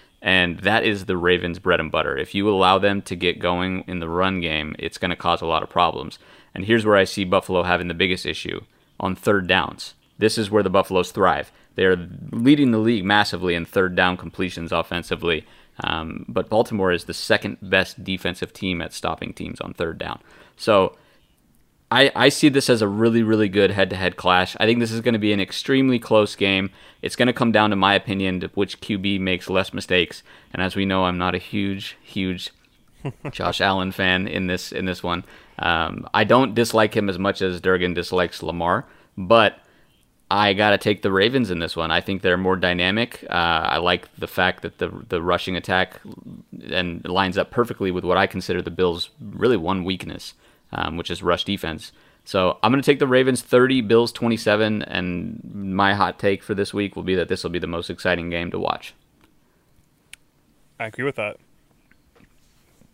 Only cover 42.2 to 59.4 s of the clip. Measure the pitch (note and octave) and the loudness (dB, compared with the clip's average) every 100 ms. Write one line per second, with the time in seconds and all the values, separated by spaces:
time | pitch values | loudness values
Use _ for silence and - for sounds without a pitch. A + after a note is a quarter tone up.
42.2 | F#2 F2+ F#2 F#2 F2+ F2 F2+ G#2+ A#2 - | 0 0 0 0 0 0 0 0 -4 -8
43.2 | - E2+ E2+ D#2+ D#2+ E2+ F2 F2+ - - | -4 -2 0 0 0 0 0 0 -4 -12
44.2 | E2+ - F#2 - F2 - F2 F#2 - F2 | -6 0 0 0 -8 -6 -6 -6 -6 -4
45.2 | E2+ F2 - F2 - F#2 - - - - | 0 -2 -2 -6 0 0 0 -6 -20 -20
46.2 | - - - - - F2+ F2 F2 E2+ F#2 | -18 -20 -18 -18 -6 -4 -4 -6 -4 -2
47.2 | F#2+ F#2 E2+ - A#2 G2+ F#2+ F2+ E2+ F2+ | 0 0 -2 -2 -2 -2 -4 -2 0 2
48.2 | G2 F#2 - F2+ F2+ E2 F2+ E2 - - | 0 -2 -6 -4 -4 0 0 0 -8 -12
49.2 | A2 G2 A2+ G#2+ E2 F#2+ F2+ F#2 G2 F2+ | -14 -2 0 0 0 -2 -4 -6 -8 -14
50.2 | - - _ _ - - D#2+ E2 - E2+ | -16 -20 _ _ -10 -6 -4 -4 -8 -4
51.2 | F2 F2 - G2 E2 D#2+ - _ _ _ | 0 0 -2 -6 -6 -10 -14 _ _ _
52.2 | - F#2+ F#2 - A2 C3+ C#3 C#3 C#3 B2+ | -4 2 2 2 2 2 4 2 4 4
53.2 | C3 B2+ - B2+ B2+ C3 G#2+ A2+ A#2 - | 4 0 2 4 4 2 4 4 4 0
54.2 | A#2 A2+ G#2+ G#2 A2 G#2+ - F#2 F2+ F2+ | -2 0 2 2 2 -2 -4 -4 -4 -4
55.2 | F2+ - - G2+ G2 F#2+ G2 G2+ F2+ - | -6 -10 -14 -10 -4 2 2 2 0 0
56.2 | G2+ G2 - G2 G2+ G#2 G2+ F#2+ F2+ F#2 | 0 0 -2 -4 -2 -2 -4 -4 -2 0
57.2 | E2+ F#2 E2+ E2+ E2+ E2+ F2 E2+ F#2 F2 | 0 -2 -4 -4 -4 -6 -8 -4 -2 -2
58.2 | E2+ E2+ F2 F2+ G1+ G1+ - - _ _ | -2 -6 -6 -4 -4 -4 -10 -20 _ _
59.2 | _ _ | _ _